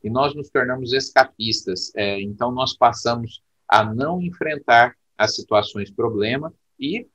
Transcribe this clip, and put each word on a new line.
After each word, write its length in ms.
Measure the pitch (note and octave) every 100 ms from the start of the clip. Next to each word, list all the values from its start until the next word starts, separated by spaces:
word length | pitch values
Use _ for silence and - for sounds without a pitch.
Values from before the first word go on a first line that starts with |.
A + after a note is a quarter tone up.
E 60 | G#2+
nós 260 | A#2+ C#3+
nos 140 | C#3+ C#3+
tornamos 440 | C#3 B2 C3 B2
escapistas, 1000 | C3 C3+ - C3 _ A2 A2 - F2+ - -
é, 240 | G2+ G2
então 320 | G2+ G2+ A#2+
nós 240 | B2+ C3 -
passamos 680 | B2 A#2 A#2+ A#2+ A#2 - _ _ _
a 160 | G#2+
não 380 | G#2+ A2 C#3+ F3+
enfrentar 720 | F3 F3 D3+ D3+ - A#2+ B2 - _ _
as 160 | G#2+
situações 560 | - - G#2+ G#2 G#2 G2+
problema 640 | - A#2 G#2 G#2+ C3 D#3 _ _ _
e 280 | C#3 G#3+ B3